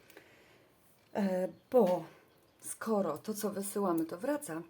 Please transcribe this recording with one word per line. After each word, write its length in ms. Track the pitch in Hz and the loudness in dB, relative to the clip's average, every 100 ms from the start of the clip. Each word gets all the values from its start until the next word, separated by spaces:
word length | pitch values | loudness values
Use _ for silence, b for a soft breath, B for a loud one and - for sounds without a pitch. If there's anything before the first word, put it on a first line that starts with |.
| B B B B B B B B _ _ _ | B B B B B B B B _ _ _
E, 360 | - 196 185 185 - _ | 0 0 2 -2 -6 _
bo 320 | 254 185 175 160 B B _ _ _ | 6 6 4 -2 B B _ _ _
skoro 560 | - - 220 214 175 147 | -12 -8 0 0 0 -2
to, 160 | - | -6
co 160 | 202 208 | -4 -4
wysyłamy, 560 | 190 196 208 196 165 165 | -4 -4 -2 0 0 -2
to 120 | 175 | -4
wraca 440 | 254 294 - 160 | -4 -4 -4 -10